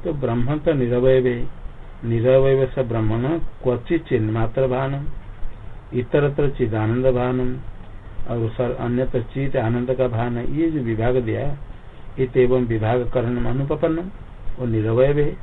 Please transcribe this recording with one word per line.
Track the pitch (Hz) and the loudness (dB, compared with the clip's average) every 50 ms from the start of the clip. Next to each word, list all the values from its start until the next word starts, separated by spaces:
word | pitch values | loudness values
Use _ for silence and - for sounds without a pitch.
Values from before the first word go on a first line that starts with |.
| - | -4
तो | 180 160 | -4 -4
ब्रह्म | 143 135 117 117 120 120 123 147 151 | -2 -2 -2 0 0 0 0 0 0
तो | 147 170 156 | 0 0 0
निरवय | 139 123 117 123 123 123 131 131 131 | 2 0 0 2 4 4 6 6 6
है, | 127 127 120 120 120 - - - - - - - - - - - - | 4 2 0 0 -2 -4 -4 -6 -12 -14 -12 -14 -16 -16 -14 -8 -4
निरवय | 117 117 117 113 127 175 135 135 135 135 135 135 | -2 0 2 4 6 6 6 6 6 4 4 2
स | 127 - 143 | 0 0 -2
ब्रह्मण | 127 117 120 113 110 113 113 113 123 135 330 | -2 0 0 0 2 2 2 0 0 0 0
क्वचित | 339 - - - - - 127 123 120 - - 170 165 165 | 0 0 -2 -4 -2 0 0 0 0 0 -2 -2 -2 0
चिन्मात्र | - - 117 110 107 110 113 113 110 - 135 135 | 0 0 0 0 0 2 0 0 0 2 0 0
भानम, | 127 127 131 135 135 139 139 143 - - - - - - - - - - - - - - - - - - | 2 2 0 0 -2 -2 -2 -2 -4 -4 -4 -8 -12 -6 -4 -2 -2 -2 -4 -12 -12 -14 -14 -14 -6 -4
इतरत्र | 123 120 - - 147 143 147 143 - - 131 | -4 -2 2 2 2 2 2 2 2 0 0
चिदानंद | - - 127 110 110 110 107 110 117 123 127 | 2 0 -2 0 0 0 0 0 0 2 4
भानम, | 131 123 123 123 127 127 127 127 127 131 131 - - - - - - - - - - - - - - 120 | 2 2 2 0 0 0 0 0 0 -2 -4 -8 -12 -12 -12 -14 -14 -16 -16 -16 -12 -6 -4 -2 -2 0
और | 120 113 110 | -2 -2 -2
सर | - - 127 120 123 - | -2 -2 -2 -2 -2 -4
अन्यत्र | 120 120 120 123 131 127 - 127 | -2 -2 0 0 0 0 0 -2
चित | 113 - - 139 135 135 - | -4 -2 -4 -2 -2 0 0
आनंद | 135 113 113 117 123 123 127 131 | 0 0 2 0 0 0 0 0
का | 123 131 | 0 0
भान, | 123 117 113 120 123 120 | 0 0 0 -2 0 -2
ये | 120 123 - 139 147 165 165 | -2 -2 -2 0 2 0 0
जो | 156 151 | 0 0
विभाग | 127 113 113 110 113 120 123 | -2 -2 -2 0 2 2 2
दिया, | 131 117 110 107 107 117 143 143 143 - - - - - - - - - - - - | 2 0 0 -2 -2 0 -2 -2 -4 -6 -12 -14 -16 -16 -16 -16 -14 -14 -12 -2 -2
इत | 131 127 - | -2 0 4
एवं | 131 127 120 127 127 123 | 4 4 6 4 2 2
विभाग | 113 117 110 107 107 120 127 123 110 - | 0 0 0 2 2 0 0 0 0 0
करण | 127 117 117 123 120 120 | 0 0 0 0 0 0
अनुपन्नम, | 117 117 135 139 143 156 147 175 160 160 165 180 190 - - - - - - - - - - | 0 0 0 0 -2 -2 0 0 0 0 -2 -4 -8 -10 -12 -16 -16 -14 -6 -4 -4 -2 -2
वो | 127 | -2
निरवय | 120 113 110 107 110 113 120 131 | 0 0 0 0 2 4 4 4
है | 139 147 147 147 127 - - | 4 4 2 2 0 0 -4